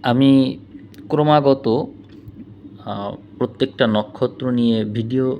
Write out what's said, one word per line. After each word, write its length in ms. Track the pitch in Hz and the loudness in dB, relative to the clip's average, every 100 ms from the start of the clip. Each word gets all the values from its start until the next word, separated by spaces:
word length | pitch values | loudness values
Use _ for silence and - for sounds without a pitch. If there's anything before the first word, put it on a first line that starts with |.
আমি 280 | 127 123 139 135 131 - - - - - - | 0 4 6 6 4 -4 -14 -20 -20 -20 -4
ক্রমাগত, 580 | 147 151 151 139 135 123 120 - - - - - - - - - - 110 | 0 4 4 4 2 0 -2 -4 -12 -20 -20 -20 -20 -20 -20 -20 -18 -12
আহ, 260 | 101 101 - - - | -10 -10 -12 -18 -20
প্রত্যেকটা 500 | - - 131 - 120 | -20 -6 -6 -2 0
নক্ষত্র 640 | 107 107 - 123 - 127 | 0 -4 -6 -6 -4 -4
নিয়ে 260 | 123 117 113 | -2 0 0
ভিডিও 440 | 107 110 113 127 131 | -2 -6 -4 -2 -2